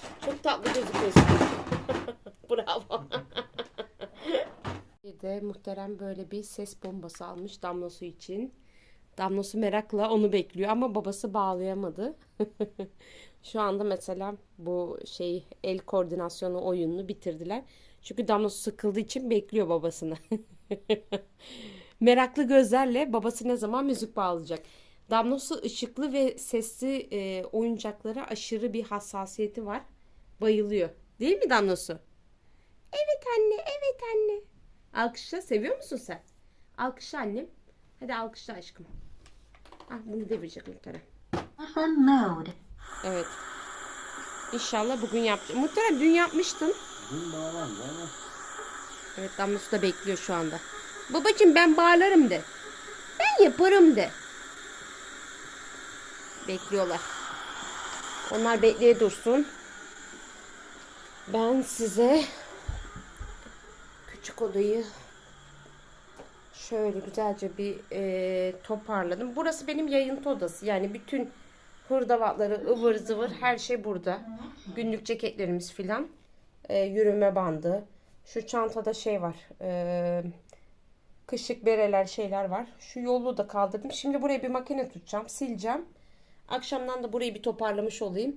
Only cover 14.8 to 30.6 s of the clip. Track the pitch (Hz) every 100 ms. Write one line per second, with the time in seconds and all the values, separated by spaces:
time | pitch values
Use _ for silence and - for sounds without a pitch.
14.8 | 170 - - - 180 180 - - 190 185
15.8 | - 196 175 180 175 - 185 180 180 180
16.8 | 165 175 185 - 180 160 170 233 262 -
17.8 | - - - 226 226 208 208 202 220 -
18.8 | 208 202 214 262 247 214 202 214 170 165
19.8 | 165 - 160 160 - 214 - - - 202
20.8 | - 214 - 196 - _ - - 214 190
21.8 | - - 226 247 254 277 254 269 220 254
22.8 | 262 240 294 226 226 233 233 240 214 247
23.8 | 277 233 214 - 185 170 160 160 - -
24.8 | - - - 220 233 269 - 320 - -
25.8 | 240 247 294 277 262 - - 233 220 -
26.8 | 262 269 - 202 190 185 180 220 233 214
27.8 | 214 208 220 233 - 220 - 220 233 226
28.8 | 214 202 - 196 190 - 214 226 208 240
29.8 | - - - - - - 220 214